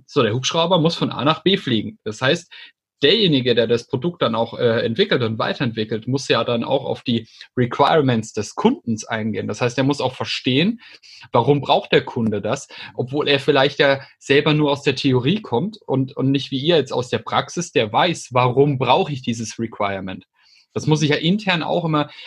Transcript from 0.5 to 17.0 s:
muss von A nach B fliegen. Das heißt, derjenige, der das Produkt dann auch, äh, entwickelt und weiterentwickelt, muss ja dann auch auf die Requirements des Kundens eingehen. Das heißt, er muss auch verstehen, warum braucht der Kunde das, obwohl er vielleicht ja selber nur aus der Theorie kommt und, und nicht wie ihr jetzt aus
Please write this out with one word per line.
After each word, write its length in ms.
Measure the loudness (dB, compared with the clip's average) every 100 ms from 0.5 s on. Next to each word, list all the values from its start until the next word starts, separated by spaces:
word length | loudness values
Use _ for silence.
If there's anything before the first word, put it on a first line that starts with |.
| 0 2 4
muss 160 | 2 0
von 140 | -4
A 120 | 0
nach 200 | 0 0
B 160 | 2 0
fliegen. 400 | 0 -2 -2 -8
Das 200 | -10 -2
heißt, 280 | 0 -2 -4 -20 -20 _ _ 0
derjenige, 520 | 2 4 4 2 2
der 140 | 2 2
das 180 | 0 -2
Produkt 360 | -6 -4 -2
dann 120 | -2
auch, 240 | -2 -4 0
äh, 260 | 0 2
entwickelt 380 | 0 0 0 0
und 160 | -2 -2
weiterentwickelt, 720 | -4 -2 -4 -4 -4 -6 -4
muss 180 | -4 0
ja 160 | 0
dann 220 | 0 -2
auch 200 | -2 -2
auf 180 | -2 -6
die 260 | -2 -4 -4 -16 -10 -2
Requirements 760 | -2 2 2 4 2 0 -2
des 240 | -6 -8 0
Kundens 480 | 0 0 -4 -6
eingehen. 420 | -4 -6 -4 -4 -6
Das 140 | -2
heißt, 180 | -2 0
er 60 |
muss 160 | 0 0
auch 140 | -2
verstehen, 640 | -4 -6 -4 0 2 2 -2 -8 -20 -20 -20 -2
warum 300 | 2 4 2
braucht 320 | 2 0 2
der 120 | 0
Kunde 360 | 0 -2 -2 -2
das, 260 | -2 -4 -8 -18 -14
obwohl 340 | -8 -6 -2 0
er 100 | 2
vielleicht 400 | 4 4 4 4
ja 220 | 4 2 -2 _
selber 340 | 2 4 4
nur 200 | 4 2
aus 100 | 0
der 140 | -2 0
Theorie 460 | 2 2 2 -2
kommt 360 | -2 -4 -4 -8
und, 380 | -4 -2 -2 -2
und 160 | 0
nicht 180 | 0 -2
wie 80 | -4
ihr 180 | 2 2
jetzt 160 | 2
aus 160 | -4